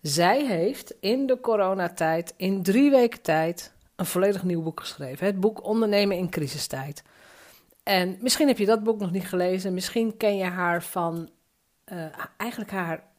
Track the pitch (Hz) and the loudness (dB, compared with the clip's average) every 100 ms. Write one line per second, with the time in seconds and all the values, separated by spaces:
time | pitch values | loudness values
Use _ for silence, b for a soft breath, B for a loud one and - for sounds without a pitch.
0 | 156 147 175 254 277 175 185 277 - - | -2 2 4 4 2 0 0 -2 -14 -6
1 | 190 262 269 254 247 214 190 190 175 180 | -2 0 0 0 2 2 2 0 -4 -2
2 | 160 165 170 - 190 196 180 214 285 269 | 0 0 -4 -4 -2 0 2 4 6 6
3 | 240 - - 156 160 170 - _ _ - | 4 0 0 0 0 -4 -12 _ _ -8
4 | 185 180 196 196 180 170 160 160 - - | -4 2 2 2 -2 -2 -4 -8 -12 -12
5 | 135 139 185 196 202 220 - 220 220 202 | -12 -2 -2 2 0 0 -2 0 4 4
6 | 202 180 180 175 143 147 - 170 147 156 | 2 0 -2 -4 -4 -6 -8 -8 -10 -12
7 | _ B B B B B B _ - 190 | _ B B B B B B _ 0 0
8 | 180 190 247 - 294 247 202 220 214 214 | 0 -2 -2 2 4 4 4 4 2 -2
9 | 190 185 175 180 180 185 190 180 - 233 | -2 -2 -2 0 0 0 -2 -4 -2 -2
10 | 226 214 214 202 185 180 175 175 - 185 | -2 0 0 0 -2 -2 0 0 -2 -4
11 | 170 165 160 _ _ _ _ _ - 180 | -2 -4 -10 _ _ _ _ _ -14 -12
12 | 160 - - _ 226 233 208 196 170 160 | -10 -12 -14 _ -8 -8 -6 -6 -4 -6
13 | _ | _